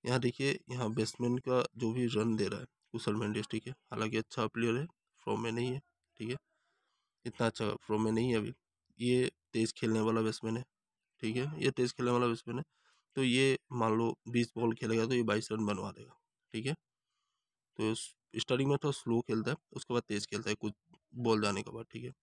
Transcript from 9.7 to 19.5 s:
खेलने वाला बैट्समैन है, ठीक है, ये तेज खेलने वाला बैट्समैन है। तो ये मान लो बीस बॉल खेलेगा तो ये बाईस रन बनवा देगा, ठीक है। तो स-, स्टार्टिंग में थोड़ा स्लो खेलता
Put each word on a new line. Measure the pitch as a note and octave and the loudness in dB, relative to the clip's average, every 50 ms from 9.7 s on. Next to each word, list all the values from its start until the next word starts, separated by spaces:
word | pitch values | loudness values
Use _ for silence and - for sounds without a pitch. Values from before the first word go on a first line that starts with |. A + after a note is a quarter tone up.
| - | 0
खेलने | - - A2 A2 A2 | -2 0 0 2 2
वाला | G#2+ A2+ A2+ A2+ | 2 2 2 2
बैट्समैन | A2 A2 G#2+ - - A2+ A2+ | 0 0 -2 -4 -4 -4 -4
है, | A#2+ B2+ _ _ _ _ _ _ _ _ _ _ _ - | -4 -6 _ _ _ _ _ _ _ _ _ _ _ -6
ठीक | A2 A2 | -4 -2
है, | B2 C3 D3 D#3 D#3 | -2 -4 -4 -4 0
ये | - C3+ | 0 0
तेज | - - B2 A#2+ - | 2 2 0 0 0
खेलने | - B2 B2 | 0 0 2
वाला | B2 A#2+ B2 | 4 4 4
बैट्समैन | A#2+ A#2 A2+ - A#2 A#2 | 2 0 -2 -4 -8 -6
है। | C3 D3+ _ _ _ _ _ _ _ _ _ _ | -6 -8 _ _ _ _ _ _ _ _ _ _
तो | C3+ C3+ | 0 2
ये | B2+ A#2+ C3 C3+ C3+ C3 - _ _ C3+ | 4 6 6 6 6 4 2 _ _ -2
मान | A#2+ A2+ A2+ A2 | 0 2 2 4
लो | A2+ A#2 A2+ - _ _ A#2 | 2 2 0 -2 _ _ -2
बीस | A#2+ A#2+ A#2 A#2 _ | 0 0 0 0 _
बॉल | A2+ A#2+ A2+ A2+ | 0 0 0 0
खेलेगा | - - A2 A2+ A2+ A2 | 0 -2 0 2 2 2
तो | A#2 C3 | 2 2
ये | A#2+ A#2 | 2 2
बाईस | A2 G#2 A2 - - | 2 2 0 0 -2
रन | G#2+ A2 G#2+ | -4 -2 0
बनवा | G#2 G#2 F#2+ - - | -2 -2 -2 -4 -8
देगा, | - - G#2+ - - _ _ _ _ _ _ _ - | -10 -12 -18 -20 -20 _ _ _ _ _ _ _ -10
ठीक | A2+ A2 | -6 -4
है। | C3+ D#3+ _ _ _ _ _ _ _ _ _ _ _ _ _ _ _ _ _ _ _ _ - | -4 -6 _ _ _ _ _ _ _ _ _ _ _ _ _ _ _ _ _ _ _ _ -2
तो | G#2+ A2 A2+ | -2 -2 -2
स-, | - - - - _ _ _ - | -4 -6 -12 -16 _ _ _ -8
स्टार्टिंग | A2+ - - C3 B2 B2 C#3 | -8 -2 0 0 2 4 2
में | C#3+ | 2
थोड़ा | C#3 - D3 - | 2 0 -2 -4
स्लो | - - A#2 A#2 A#2 | -4 -2 0 0 0
खेलता | - - G#2+ A2+ G#2+ A#2+ | 2 0 0 0 0 -2